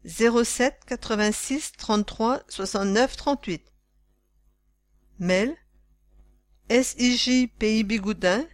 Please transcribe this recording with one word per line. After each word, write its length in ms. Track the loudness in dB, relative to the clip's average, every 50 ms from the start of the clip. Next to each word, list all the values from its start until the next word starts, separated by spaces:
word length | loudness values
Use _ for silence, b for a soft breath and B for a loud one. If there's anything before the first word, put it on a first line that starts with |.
| _
zéro 380 | -16 -2 2 2 4 4 2 0
sept 380 | 0 0 0 0 -2 -2 _ _
quatre-vingt-six 840 | -10 -10 -10 -4 -4 -2 0 0 0 0 -2 -4 -4 -6 -6 -6 -10 -14
trente-trois 680 | -12 -2 0 0 0 0 -4 -4 -2 -2 0 0 -2 -6
soixante-neuf 680 | -14 -10 -8 -8 -4 -4 -2 -2 0 2 2 2 2 0
trente-huit. 480 | -4 -2 -2 -2 -2 -4 -8 -8 -8 _ _ _ _ _ _ _ _ _ _ _ _ _ _ _ _ _ _ _ _ _ _ _ _ _ _ _ _ _ _ _ -6
Mail 360 | 0 2 2 2 2 0 -4 _ _ _ _ _ _ _ _ _ _ _ _ -20 -20 _ _ _ _ _ _ _ _
S 280 | 2 2 2 2 2 -2
I 180 | 0 2 2 2
J 320 | 2 2 2 2 2 2
Pays 360 | 0 _ -2 0 2 2 2 2
Bigoudin 640 | 0 -2 -2 -2 -4 -4 0 2 2 2 2 -2 -6